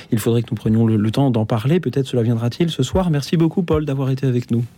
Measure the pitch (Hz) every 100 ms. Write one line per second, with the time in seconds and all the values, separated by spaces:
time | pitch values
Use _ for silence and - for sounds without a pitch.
0 | - 110 117 117 117 117 110 110 113 110
1 | 107 120 139 113 107 113 135 180 135 139
2 | 135 123 113 117 120 - 170 - 127 185
3 | 180 147 - 165 165 196 170 156 147 135
4 | 135 131 135 120 - 117 120